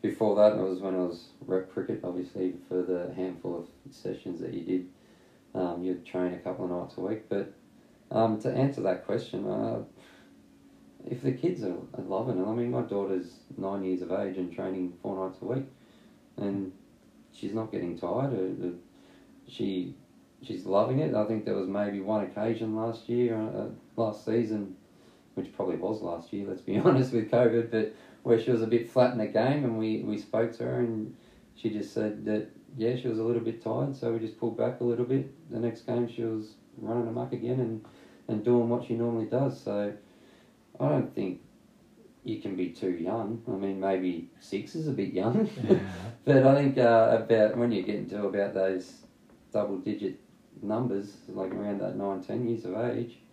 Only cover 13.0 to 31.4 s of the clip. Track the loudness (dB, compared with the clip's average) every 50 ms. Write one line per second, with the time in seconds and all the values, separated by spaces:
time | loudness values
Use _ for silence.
13 | 0 0 -2 -4 -4 -6 -16 -20 -20 -16 -10 -6 -4 -4 -4 -2 -2 -2 -2 -2
14 | -2 -2 -2 -2 -2 -4 -4 -4 -6 -6 -6 -6 -6 -6 -4 -4 -4 -6 -6 -8
15 | -8 -6 -4 -4 -6 -6 -8 -8 -6 -4 -4 -4 -4 -8 -14 -20 -20 -20 -20 -20
16 | -20 -20 -20 -20 _ _ _ -6 -4 -4 -2 -4 -4 -6 -10 -16 -20 -20 -20 _
17 | -20 -20 _ -20 -20 -20 -16 -10 -8 -4 -4 -4 -4 -4 -4 -4 -4 -4 -6 -6
18 | -4 -2 -2 -2 0 -2 -2 -2 -2 -4 -4 -4 -6 -6 -6 -8 -16 -20 _ -20
19 | -20 -20 -20 -20 -20 -20 -20 -20 -20 -20 -8 -4 -4 -2 -2 -2 -4 -6 -10 -14
20 | -20 _ -20 -20 -20 _ _ _ -12 -10 -10 -8 -2 2 4 4 4 4 4 2
21 | 2 2 2 2 2 2 0 -2 0 -2 -2 -2 -2 -2 0 0 0 0 -2 -4
22 | -2 0 0 0 0 -2 -4 -2 -2 -2 0 -2 -2 -2 -2 -2 -2 -2 -4 -6
23 | -4 -2 0 2 2 2 2 0 -2 -4 -4 -6 -6 -8 -10 -14 -20 -10 -2 -2
24 | 0 0 -2 -4 -4 0 2 2 2 2 -2 -4 -4 -6 -10 -16 -20 -20 _ -20
25 | -20 -20 -20 -20 _ -10 -8 -8 -8 -8 -6 -4 -2 -2 -2 -2 -2 -4 -4 -4
26 | -4 -6 -6 -8 -8 -8 -6 -6 -6 -6 -8 -8 -4 -2 0 4 6 6 6 6
27 | 4 4 2 -2 0 4 4 6 6 6 4 2 0 0 0 0 0 -2 -4 -14
28 | -20 -20 -20 -8 2 4 4 4 6 2 2 2 2 2 2 2 2 2 4 4
29 | 4 4 4 0 -2 0 2 2 2 4 2 2 0 0 0 0 0 -2 -2 -2
30 | -2 -4 -4 -6 -4 -2 0 0 0 0 -2 -6 -4 -2 0 0 0 0 0 -4
31 | -6 -8 -10 -18 -20 -20 -20 -20